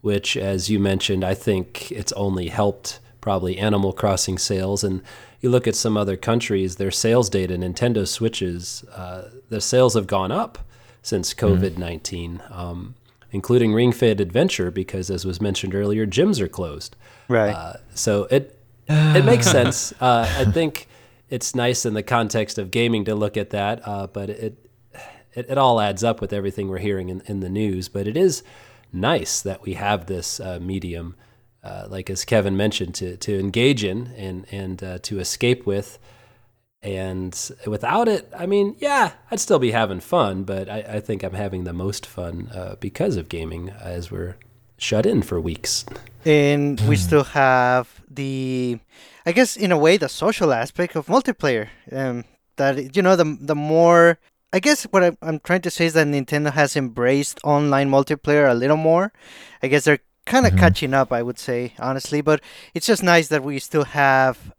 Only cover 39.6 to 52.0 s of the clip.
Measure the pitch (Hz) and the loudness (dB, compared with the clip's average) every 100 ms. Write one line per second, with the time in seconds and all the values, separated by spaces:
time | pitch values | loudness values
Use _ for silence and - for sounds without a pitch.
39.6 | 123 113 107 92 - 175 104 95 98 95 | 4 2 0 -4 0 2 2 -2 -6 -6
40.6 | 95 107 104 107 101 101 95 92 101 92 | -6 -10 -6 -8 -4 -6 -6 -6 -6 -4
41.6 | 90 87 95 104 - - 87 87 107 92 | -6 -4 -4 -6 -10 -10 -8 -8 -12 -12
42.6 | 92 95 98 - 190 107 80 82 80 85 | -12 -10 -10 -2 -2 -2 -6 -10 -8 -10
43.6 | 90 104 87 87 85 95 87 92 _ _ | -12 -14 -12 -10 -10 -10 -10 -12 _ _
44.6 | _ _ - 110 196 190 - 87 82 78 | _ _ -2 2 2 2 0 -4 -4 -6
45.6 | - - - - - - 160 151 143 143 | -6 -6 -8 -16 -18 -6 2 4 4 2
46.6 | 143 123 110 147 90 151 135 147 135 127 | 0 0 2 2 4 2 2 2 4 4
47.6 | 123 127 120 - _ 135 135 131 131 127 | 4 2 -2 -16 _ -8 -6 -4 -4 -2
48.6 | 123 117 _ - - - 170 175 240 - | -2 -4 _ -20 -20 -6 0 2 2 2
49.6 | 196 160 156 196 139 - 180 - 165 120 | 2 4 6 6 2 0 -2 2 2 2
50.6 | 120 - 175 160 143 233 254 - 147 117 | -2 -4 -4 -4 0 2 2 0 0 0
51.6 | 104 - - 131 | -4 -14 -12 -6